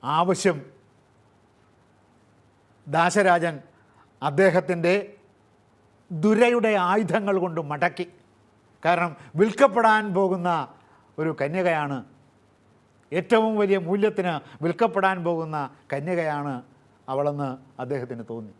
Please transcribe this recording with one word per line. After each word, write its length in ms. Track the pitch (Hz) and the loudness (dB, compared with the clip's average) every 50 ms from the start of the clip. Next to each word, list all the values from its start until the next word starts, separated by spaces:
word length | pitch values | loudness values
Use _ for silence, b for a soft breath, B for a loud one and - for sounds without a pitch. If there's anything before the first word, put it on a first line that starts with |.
| - 123 147 160 | -4 -2 0 0
ആവശ്യം 400 | 175 180 185 180 - 196 170 143 135 - - _ _ _ _ _ _ _ _ _ _ _ _ _ _ _ _ _ _ _ _ _ _ _ _ _ _ _ _ _ _ _ _ _ _ _ _ _ _ _ _ _ _ - 143 | 2 2 0 2 2 0 0 0 -6 -16 -20 _ _ _ _ _ _ _ _ _ _ _ _ _ _ _ _ _ _ _ _ _ _ _ _ _ _ _ _ _ _ _ _ _ _ _ _ _ _ _ _ _ _ -4 0
ദാശരാജൻ 600 | 160 170 180 - 208 202 190 175 175 165 170 156 139 - - b b b b b b b b _ _ 131 147 | 2 2 2 4 2 4 4 4 4 2 -2 -4 -6 -14 -20 b b b b b b b b _ _ -6 -4
അദ്ദേഹത്തിൻ്റെ 640 | 143 143 190 190 165 180 175 - 180 170 165 170 185 202 190 - - - _ _ _ _ _ _ _ _ _ _ _ _ _ _ _ _ _ _ 185 160 151 | 2 4 4 6 4 4 0 0 -4 -2 2 0 0 0 -2 -6 -16 -20 _ _ _ _ _ _ _ _ _ _ _ _ _ _ _ _ _ _ -8 0 2
ദുരയുടെ 480 | 208 214 214 240 240 240 240 208 226 214 202 180 175 | 2 4 6 4 4 4 2 2 2 2 2 2 2
ആയുധങ്ങൾ 460 | 185 214 226 165 165 226 202 202 202 190 175 | 2 0 0 0 -2 -2 0 0 0 0 -2
കൊണ്ട് 180 | 180 165 151 - 143 | -2 -4 -6 -6 -6
മടക്കി. 340 | 147 147 165 180 151 - 180 - - _ _ _ _ _ _ _ _ _ _ _ _ _ - | -4 -2 -2 -2 -2 -4 -12 -12 -12 _ _ _ _ _ _ _ _ _ _ _ _ _ 0
കാരണം 280 | 160 175 170 175 170 151 B B B B 147 | 0 2 2 0 -4 -4 B B B B 2
വിൽക്കപ്പെടാൻ 640 | 196 226 - - 277 277 190 233 226 220 214 214 214 208 180 185 | 2 2 4 4 4 4 4 4 4 4 4 4 0 0 0 0
പോകുന്ന 320 | 196 190 185 185 175 180 170 160 135 - - b b b b b b b _ - | 0 0 0 -2 -2 -2 -2 -2 -4 -6 -12 b b b b b b b _ -6
ഒരു 100 | 156 160 156 - | -4 -4 -2 -2
കന്യകയാണ്, 560 | 139 143 156 185 185 175 165 156 147 143 143 127 110 - _ _ _ _ _ _ _ _ _ _ _ _ _ _ _ _ _ _ _ _ - 170 | -4 -4 -2 0 0 0 0 0 -2 -4 -6 -8 -10 -12 _ _ _ _ _ _ _ _ _ _ _ _ _ _ _ _ _ _ _ _ -6 -6
ഏറ്റവും 340 | 180 - - 220 220 220 220 208 | -2 2 2 2 4 2 0 0
വലിയ 160 | 208 196 196 196 175 165 | 2 2 2 0 0 -2
മൂല്യത്തിന് 460 | 190 202 196 214 208 208 185 180 165 143 B B B B 151 | -2 0 0 0 0 0 -2 -2 -2 -4 B B B B -4
വിൽക്കപ്പെടാൻ 540 | 165 170 - 233 220 - 196 185 190 190 180 170 170 | -4 0 0 0 0 0 0 0 0 0 0 -2 -4
പോകുന്ന 300 | 175 160 165 156 156 151 143 131 b b b b - | -2 -4 -4 -6 -6 -6 -6 -8 b b b b -8
കന്യകയാണ് 600 | 139 143 165 180 170 165 156 147 147 143 147 135 120 - - _ _ _ _ _ _ _ - | -6 -4 -4 -2 -2 -2 -2 -4 -4 -4 -6 -6 -8 -10 -14 _ _ _ _ _ _ _ -6
അവളെന്ന് 380 | 131 135 143 147 147 143 143 135 127 131 - - _ - 127 | -4 -2 -2 -2 -2 -2 -4 -6 -6 -10 -14 -20 _ -12 -8
അദ്ദേഹത്തിന് 400 | 127 143 135 123 123 123 117 113 98 | -6 -6 -6 -6 -8 -10 -12 -10 -12
തോന്നി. 220 | 113 117 110 104 95 _ | -12 -12 -12 -14 -18 _